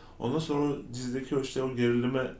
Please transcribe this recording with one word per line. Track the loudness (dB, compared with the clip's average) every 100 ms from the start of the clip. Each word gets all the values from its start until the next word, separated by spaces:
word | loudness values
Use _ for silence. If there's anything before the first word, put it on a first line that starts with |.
| -20 -6
ondan | 0 0
sonra | 0 2 2
o | 0 -6
dizideki | -6 -4 -4 -2 -2
o |
işte | 0 -2
o | -2 2
gerilime | 4 4 4 2 -2 -6